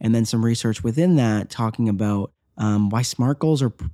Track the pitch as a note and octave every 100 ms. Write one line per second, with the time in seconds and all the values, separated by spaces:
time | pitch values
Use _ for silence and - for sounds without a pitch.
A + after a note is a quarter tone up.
0 | A2+ A2+ A2 A#2 A2+ A#2 A2+ G#2+ A#2 C3
1 | F3+ D#3 A#2 G#2 G2 - A2+ A2+ A2+ G2
2 | G#2 G2+ F2+ _ _ - G#2+ G#2 G2+ A2+
3 | B2 - B2+ C#3+ D#3+ C#3+ B2 - -